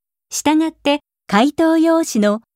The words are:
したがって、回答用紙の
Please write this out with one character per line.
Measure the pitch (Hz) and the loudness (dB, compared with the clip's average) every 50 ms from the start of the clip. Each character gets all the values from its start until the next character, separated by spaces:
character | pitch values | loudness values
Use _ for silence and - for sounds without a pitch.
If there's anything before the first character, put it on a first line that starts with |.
| _ _ _ _ _ _ | _ _ _ _ _ _
し | - - - | -14 -6 -2
た | 294 311 | 0 0
が | 311 320 | 0 0
っ | 320 311 | -2 -6
て、 | _ _ 285 285 294 - _ _ _ _ | _ _ -2 -2 -2 -6 _ _ _ _
回 | - 196 202 247 294 - | -2 0 0 2 0 0
答 | - 330 320 320 330 | 0 0 2 2 2
用 | 311 330 330 330 330 | 2 2 0 0 -2
紙 | - - 214 202 | -2 -2 -2 0
の | 208 202 226 - _ _ | 0 -2 -4 -8 _ _